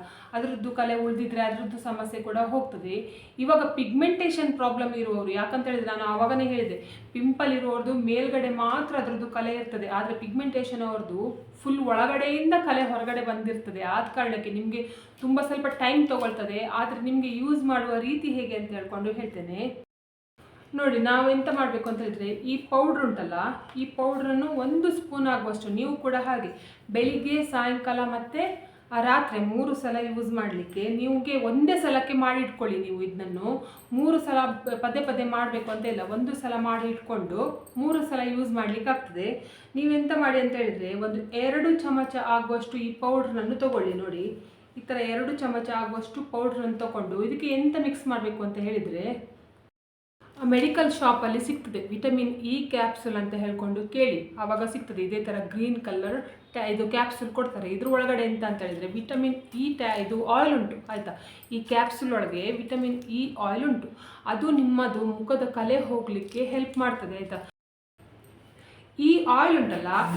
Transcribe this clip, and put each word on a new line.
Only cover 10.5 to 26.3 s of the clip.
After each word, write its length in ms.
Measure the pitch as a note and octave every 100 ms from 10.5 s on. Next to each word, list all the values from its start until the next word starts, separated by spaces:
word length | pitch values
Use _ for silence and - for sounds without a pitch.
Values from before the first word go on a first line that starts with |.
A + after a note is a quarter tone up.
| B3+ B3 A#3+
ಅವ್ರದ್ದು 680 | A3 A3 F3 F3+ B3 - - -
ಫುಲ್ 180 | C4+ C#4
ಒಳಗಡೆಯಿಂದ 720 | B3 A3 B3+ C#4 C#4+ D4+ D#4+ E4+
ಕಲೆ 180 | E4 C4
ಹೊರಗಡೆ 380 | B3 A#3 A#3 A#3+
ಬಂದಿರ್ತದೆ. 640 | A3+ A3 G#3+ A3 G#3 F#3
ಆದ 220 | F#3 G#3 A#3+
ಕಾರಣಕ್ಕೆ 360 | C4 A#3+ G#3+ G#3
ನಿಮ್ಗೆ 600 | G3+ A3 A#3 A#3 - - -
ತುಂಬ 200 | C4 C4 C#4+
ಸ್ವಲ್ಪ 200 | C#4 C#4
ಟೈಮ್ 420 | - B3+ D4 C#4+
ತಗೊಳ್ತದೆ. 500 | B3 A3+ A3 G3+ G#3
ಆದ್ರೆ 420 | A3 A3 A#3+ A#3
ನಿಮ್ಗೆ 280 | B3 C4 B3+
ಯೂಸ್ 360 | A#3 C#4 D4
ಮಾಡುವ 340 | C4+ B3 A#3+ A#3
ರೀತಿ 340 | B3 D4+ D4+
ಹೇಗೆ 240 | B3+ A3+ G#3+
ಅಂತ 140 | G#3
ಹೇಳ್ಕೊಂಡು 420 | G3 F#3+ G3+ G#3
ಹೇಳ್ತೇನೆ. 800 | A3+ A3+ F#3 E3+ F#3 B3 - - _ _ _ _ _ - - -
ನೋಡಿ, 240 | C#4+ C#4+ A#3
ನಾವು 320 | A#3+ B3+ C4
ಎಂತ 180 | C4+ C#4
ಮಾಡ್ಬೇಕು 360 | C#4 B3+ A3+ A3+
ಅಂತ 120 | G#3+
ಹೇಳಿದ್ರೆ, 280 | G#3+ G#3 G3+
ಈ 280 | G#3 B3+ C4+
ಪೌಡರ್ 480 | - C4+ D#4 D4
ಉಂಟಲ್ಲ, 280 | B3+ G3 E3+ F3 A3 - - B3+
ಈ 80 |
ಪೌಡರನ್ನು 640 | C4 - C4+ C4+ C4+ C4+ D4+
ಒಂದು 420 | C4+ C4 E4 E4+
ಸ್ಪೂನ್ 360 | - - C#4 C4+
ಆಗುವಷ್ಟು 420 | G#3 G#3+ G#3+ G#3
ನೀವು 280 | G#3 C#4 C#4+
ಕೂಡ 180 | C4
ಹಾಗೆ 640 | B3+ B3+